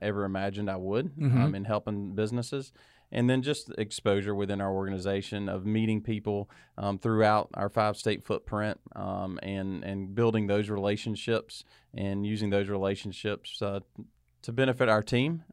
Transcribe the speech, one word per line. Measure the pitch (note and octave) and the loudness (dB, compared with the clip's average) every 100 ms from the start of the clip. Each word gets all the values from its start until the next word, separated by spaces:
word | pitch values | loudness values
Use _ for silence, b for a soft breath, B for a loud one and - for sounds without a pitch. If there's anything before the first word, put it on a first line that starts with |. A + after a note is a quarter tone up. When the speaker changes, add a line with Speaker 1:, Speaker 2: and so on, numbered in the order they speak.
Speaker 1:
ever | G#2 G2+ G2 | -2 0 0
imagined | F#2+ G2+ G2+ G2+ | 0 -2 -2 -4
I | F#2+ | -2
would, | F#2 A2 D#3 C#3+ | 0 0 0 0
Speaker 2:
Mm-hmm. | C#3+ B2+ | 4 6
Speaker 1:
um, | C#3+ G2 | 4 2
in | |
helping | G2+ G#2+ A2 G#2 G2+ | 0 -2 -2 -4 -4
businesses. | G2 G#2+ A#2+ A#2+ C#3 C3+ _ b b b | 0 0 0 -4 -6 -8 _ b b b
And | - B2 | 2 4
then | C3 | 4
just | B2+ D3+ - - | 2 -2 -4 -6
exposure | G#2 - G#2+ G2+ G2+ G2+ | -6 -2 2 2 2 -2
within | G2+ G2 | 0 0
our | G2 | 0
organization | F#2+ G2 F#2+ F#2+ G2 G2 G#2 G2 | -2 -2 -2 -2 -2 -2 -4 -4
of | F#2+ G2 | -4 0
meeting | A2 A2 A2 | 2 2 0
people, | A2 G#2+ G#2 G2+ G2+ b b - | 0 -4 -2 -2 -4 b b -6
um, | G2+ G2 | -4 0
throughout | A#2 A2 G#2+ G#2+ - | 2 6 6 6 2
our | - G2+ | -2 -2
five-state | A#2 G#2+ G2+ A2 G#2 - | 2 2 2 -2 -2 -2
footprint, | G#2+ - G#2+ G#2+ - - - | -4 -4 -4 -2 -4 -10 -8
um, | F#2+ F#2+ F#2+ F#2 | -6 -4 -6 -6
and, | G2 G2 F#2+ F#2 F#2+ | -6 -4 -4 -6 -6
and | G2 F#2+ | -6 -4
building | G2+ A#2 A2 G2+ | 0 2 2 2
those | G2+ G#2 | 2 2
relationships | G#2 G2+ G#2 A2+ G#2 - A2 - - - b b | 0 0 0 -2 -4 -2 -2 -2 -16 -20 b b
and | - G2 G2 G#2 | -6 -2 -2 -2
using | G#2+ G#2 | -2 2
those | G2+ G2+ | 2 2
relationships, | G2+ G2 G2+ G#2 - G#2+ G2+ - - | 0 0 -2 -6 -6 -4 -4 -8 -6
uh, | G#2 G2 - - A2+ _ _ _ | -4 -6 -8 -18 -20 _ _ _
to | - | -6
benefit | A#2 C3 B2+ B2 | 0 2 4 6
our | G#2+ | 4
team, | G#2+ B2 C#3 E3 - | 4 2 2 0 -4